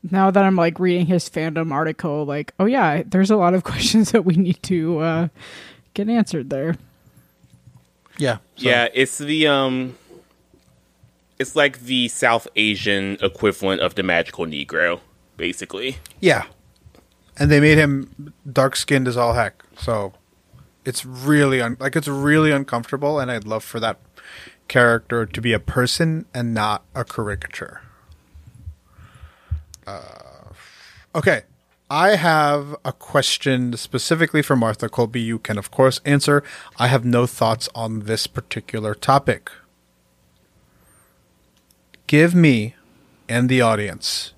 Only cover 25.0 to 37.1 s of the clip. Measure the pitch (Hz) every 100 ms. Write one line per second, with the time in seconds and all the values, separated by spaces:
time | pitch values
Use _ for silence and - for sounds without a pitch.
25 | _ 120 110 - 117 110 - - 123 -
26 | 165 160 - 123 120 113 107 101 _ 135
27 | 120 - 104 101 - - - - - _
28 | _ - _ - - - - - _ _
29 | - - - _ _ 76 - - - 98
30 | - - - 67 - - - - - -
31 | _ 165 185 135 - _ _ _ _ 143
32 | 185 202 165 156 147 147 143 147 135 -
33 | - 147 131 - - 127 123 117 - 131
34 | - 160 165 156 143 135 113 107 113 -
35 | 113 120 113 113 - 104 - - 131 127
36 | - 143 143 143 - - - - 120 127
37 | 123